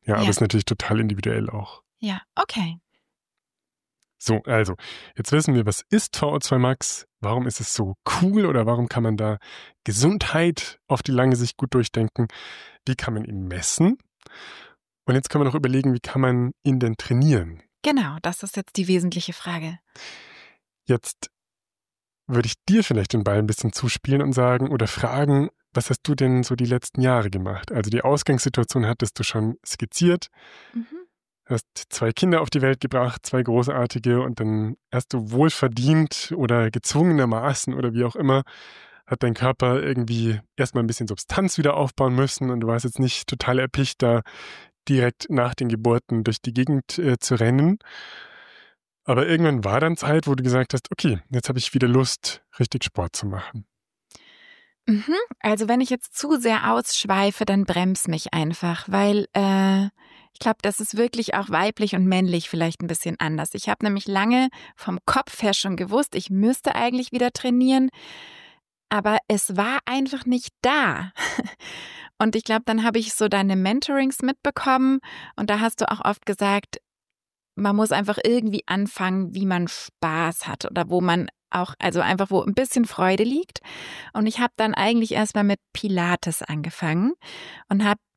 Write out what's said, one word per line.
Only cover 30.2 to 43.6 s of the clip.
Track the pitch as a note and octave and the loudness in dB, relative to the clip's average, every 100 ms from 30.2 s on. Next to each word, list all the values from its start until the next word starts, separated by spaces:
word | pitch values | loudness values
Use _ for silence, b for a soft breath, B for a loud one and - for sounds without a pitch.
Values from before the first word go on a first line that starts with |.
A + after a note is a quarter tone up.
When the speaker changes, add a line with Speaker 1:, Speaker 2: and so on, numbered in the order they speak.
| - B B B B | -2 B B B B
Speaker 2:
Mhm. | A#3 A#3 E4 F4+ _ _ _ - | -12 -10 -14 -18 _ _ _ -6
Speaker 1:
Hast | B2 - - - | -6 -6 -16 -10
zwei | - A2+ | -2 -2
Kinder | - F3+ E3 | 2 2 2
auf | D#3 | 2
die | C#3+ | 2
Welt | C3+ C3+ | 2 2
gebracht, | B2+ C3 B2 - - | 0 0 0 -2 -4
zwei | B2+ | -2
großartige, | A#2+ A#2+ B2 C3+ A#2+ B2 A#2+ A#2+ | 2 2 2 0 -2 0 2 2
und | B2+ A2+ | 2 -2
dann | A2 G#2+ G#2+ - - | -2 0 -2 -6 -6
hast | B2 - | -4 -2
du | B2+ G#2+ | -4 -2
wohlverdient | A#2+ D#3+ - C3 A#2 C3 D#3+ D3+ - - F3 | 4 4 4 0 2 4 4 4 -2 -6 -2
oder | B2 A#2+ A2+ | 2 2 2
gezwungenermaßen | A#2 - C#3+ F3 D#3 B2 A2+ C3+ C3 - | -2 -2 2 4 4 2 2 0 -2 -4
oder | C3 B2 | -2 -2
wie | A#2 A#2+ | 0 -2
auch | - | 0
immer, | C#3 C3+ C3+ B B B B B B | 2 2 2 B B B B B B
hat | B2+ | -2
dein | B2 | 0
Körper | A2+ B2+ B2 B2+ C3 | 2 0 2 2 2
irgendwie | D3+ B2+ A#2 A#2 A2+ G#2+ - - | 0 -2 0 0 0 -2 -6 -4
erstmal | C3 B2 | -2 0
ein | A2+ | -2
bisschen | - A2+ | -2 -6
Substanz | G2+ - - F#3+ - | -6 -4 0 0 2
wieder | D3 D3+ | 2 2
aufbauen | C3+ - C3+ B2+ | -2 0 2 2
müssen | C3+ - B2+ | 0 0 -4
und | B2 | -2
du | A2+ | 0
warst | A#2 A#2+ | 0 -2
jetzt | - | 0
nicht | C3 - - | 0 -2 -6
total | B2+ - | -6 0
erpicht, | B2+ | 0